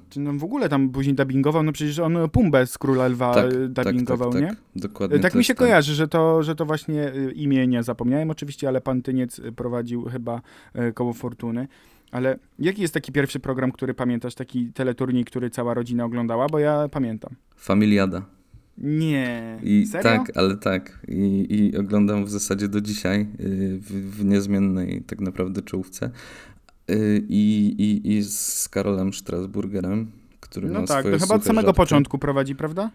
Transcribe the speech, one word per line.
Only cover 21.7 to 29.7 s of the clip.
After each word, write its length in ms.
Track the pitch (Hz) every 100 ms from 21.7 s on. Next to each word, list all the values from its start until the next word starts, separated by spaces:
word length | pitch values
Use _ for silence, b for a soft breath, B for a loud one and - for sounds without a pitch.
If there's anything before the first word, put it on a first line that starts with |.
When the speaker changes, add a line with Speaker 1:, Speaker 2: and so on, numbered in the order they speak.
| 90
Speaker 2:
oglądam 460 | 98 104 101 104
w 60 | 101
zasadzie 380 | 101 - 101 101
do 120 | 104
dzisiaj, 400 | 104 104 90 101 104 -
y, 380 | - 95 98 95
w, 380 | - 98 98 104
w 60 |
niezmiennej 800 | 98 101 98 98 98 92 90 92 -
tak 140 | -
naprawdę 420 | 95 92 92 98
czołówce. 480 | - 98 92 - 120 120 B B B B _ _ -
Y, 320 | 104 107 104 104
i, 460 | 101 104 107 101 -
i, 380 | 104 104 104 104
i 60 |
z 460 | 101 - - - -
Karolem 440 | 101 98 95 95
Strasburgerem, 960 | - - 87 95 98 98